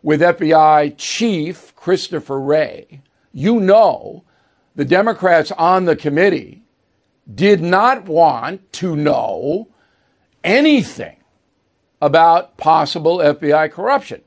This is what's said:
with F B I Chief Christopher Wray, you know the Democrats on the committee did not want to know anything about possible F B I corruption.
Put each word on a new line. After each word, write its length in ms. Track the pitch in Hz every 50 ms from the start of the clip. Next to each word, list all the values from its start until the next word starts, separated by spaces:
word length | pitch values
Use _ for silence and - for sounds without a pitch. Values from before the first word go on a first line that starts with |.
| -
with 180 | 151 156 151
F 160 | 170 175 170
B 160 | - 170 156 160
I 360 | 156 156 156 156 151 147 147
Chief 840 | - _ - - - - 226 233 202 165 151 165 175 - - - _
Christopher 640 | _ - 170 185 180 - - 180 151 - - 139 135
Wray, 600 | 135 139 151 156 147 120 85 82 - _ - 139 _ _ _ _ _ _ -
you 260 | - 135 208 233 226
know 640 | 190 185 202 226 220 180 - - - - - - _ _ _ _ _ _ _ _ _ _ _
the 100 | - 139
Democrats 680 | 127 175 185 208 233 202 - 180 185 170 160 151 - -
on 320 | - 165 175 185 185 185
the 100 | 170 151
committee 680 | 143 - 147 143 156 190 202 175 139 - - - - _ _ _ _ _ _ _ _ _ _ _ _ _ - 104
did 260 | 101 180 202 208 180
not 460 | 160 175 180 190 220 247 262 233 185
want 680 | 190 156 165 165 156 131 117 117 143 185 190 _ _ -
to 220 | - 185 185 160
know 720 | 147 147 147 131 123 117 107 95 80 110 139 165 208 226 _ _ _ _ _ _ _ _ _ _ _ _ _ _ _ -
anything 760 | 170 208 262 294 311 294 254 151 - - - 101 78 - _ _ _ _ _ _ _ _ _ _ _ _ _ _ _ _ _
about 560 | 151 143 143 165 165 170 165 175 180 _ _
possible 600 | - - 156 160 160 151 143 - 170 156 165 175 180
F 200 | 160 147 143 147
B 120 | 165 143
I 160 | 147 156 156
corruption. 540 | 151 - 170 196 240 285 269 - - - - _